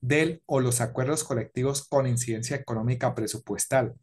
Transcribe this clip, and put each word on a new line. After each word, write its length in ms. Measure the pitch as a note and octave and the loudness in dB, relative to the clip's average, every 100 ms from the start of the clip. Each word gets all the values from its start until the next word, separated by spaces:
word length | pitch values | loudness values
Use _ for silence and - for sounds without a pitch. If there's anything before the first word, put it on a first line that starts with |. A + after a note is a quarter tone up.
del 400 | B2 D3 E3 E3+ | 0 2 2 -2
o 160 | - C#3 | -2 2
los 220 | B2+ A#2+ | 2 2
acuerdos 420 | A#2 - C3 D3+ | 0 -2 0 -2
colectivos 640 | - A#2+ G#2 - C3 C#3+ - | -2 -4 -4 -2 -2 -2 0
con 180 | C#3+ C3 | 2 2
incidencia 500 | A#2+ A#2+ A2 A#2 C#3+ | 0 0 -4 -4 -6
económica 580 | - A2+ A#2 B2 B2 | -4 -2 0 0 0
presupuestal, 800 | - G#2+ - - G2+ - C3 A#2 - | -2 -4 -6 -6 -6 0 2 0 -4